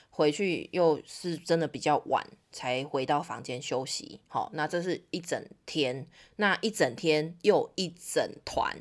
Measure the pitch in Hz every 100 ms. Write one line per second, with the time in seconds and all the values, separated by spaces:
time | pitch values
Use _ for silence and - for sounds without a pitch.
0 | _ - 151 147 196 131 - 180 165 147
1 | - - 175 156 - 165 156 123 247 -
2 | - 131 - - _ - 127 127 139 135
3 | 131 147 - 117 123 123 - 127 135 -
4 | - - _ 127 - 160 156 175 180 180
5 | - 190 - 120 - - - 160 131 135
6 | - - - - 208 - 220 214 135 113
7 | 165 151 160 170 208 165 - - 180 -
8 | - 147 104 - - - - -